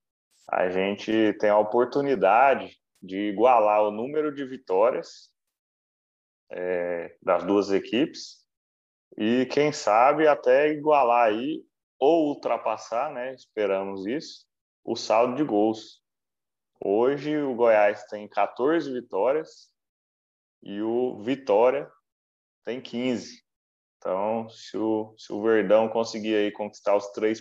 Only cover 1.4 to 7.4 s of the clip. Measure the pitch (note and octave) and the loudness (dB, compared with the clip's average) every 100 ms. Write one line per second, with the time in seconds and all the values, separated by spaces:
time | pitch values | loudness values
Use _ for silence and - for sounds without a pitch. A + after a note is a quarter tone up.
1.4 | G#2+ G#2 G#2+ A#2+ A#2+ C#3+ C#3 B2 F#2+ A2 | 2 2 2 0 0 -2 -2 2 4 6
2.4 | C#3 A#2+ - - _ _ F#2 F#2+ G#2 G2 | 4 2 -4 -18 _ _ -12 -6 -4 2
3.4 | A#2+ A#2+ G#2+ G#2+ G#2+ G#2 B2 D3+ D3+ C#3 | 4 4 4 2 0 -2 -6 -4 -4 -6
4.4 | C3 C3 - F#2+ A#2 E3+ - - _ _ | -10 -12 -2 2 2 0 -8 -18 _ _
5.4 | _ _ _ _ _ _ _ _ _ _ | _ _ _ _ _ _ _ _ _ _
6.4 | _ F2+ F2+ F2+ F2 F2 E2 - F2+ F2 | _ -8 -4 -4 -4 -6 -8 -6 0 0